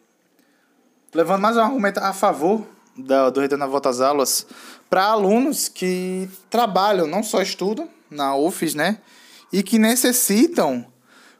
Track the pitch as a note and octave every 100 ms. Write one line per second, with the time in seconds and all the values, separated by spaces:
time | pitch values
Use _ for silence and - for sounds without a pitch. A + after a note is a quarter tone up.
0 | _ _ _ _ _ _ _ _ _ _
1 | _ D#3 E3 G3 G#3 A#3 A3 C4+ G3+ F#3+
2 | G3 F#3+ G3+ C#3 D#3+ A3 - - _ -
3 | C3 C3+ C3 C3+ C#3 C#3+ C#3 C#3 C3+ B2
4 | C3 D3 B2+ - - - - - _ F#3
5 | G3+ A3 F#3+ A3+ C#4 - - - F#3 F#3
6 | F#3 F#3 F#3+ - _ A3+ A#3 F#3 G3+ G3
7 | D#3 F3+ A3+ G3+ F#3+ - F#3+ A3 E4 -
8 | _ D3 C#3 C#3 D#3+ - E3 C#3 E3+ G#3+
9 | _ - - - _ F#3 G3 A3 A3 A#3+
10 | B3+ B3 - G3+ E4 B3+ D#3+ B2+ A#2+ _
11 | _ _ -